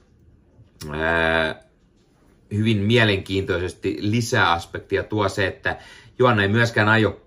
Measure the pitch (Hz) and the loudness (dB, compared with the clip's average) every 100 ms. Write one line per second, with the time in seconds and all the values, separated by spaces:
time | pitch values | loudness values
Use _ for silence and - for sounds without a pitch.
0 | _ _ _ _ _ - - - 76 76 | _ _ _ _ _ -20 -20 -16 -10 -4
1 | 80 82 80 82 80 - _ _ _ _ | -2 0 2 0 -2 -6 _ _ _ _
2 | _ _ _ _ - 104 110 104 101 120 | _ _ _ _ -6 -2 0 0 2 4
3 | 107 95 95 95 95 87 90 - 95 - | 2 0 -2 -4 -2 -2 -4 -6 -6 -4
4 | 104 117 110 117 90 85 - 87 - 92 | -2 -2 0 2 2 0 -4 -12 -6 -6
5 | - 107 98 - 92 - 90 85 - - | -4 -2 -2 -2 -4 -4 -6 -8 -12 -20
6 | - - 123 107 98 117 117 113 107 110 | -8 0 2 4 2 2 2 2 2 4
7 | 101 - | 2 -2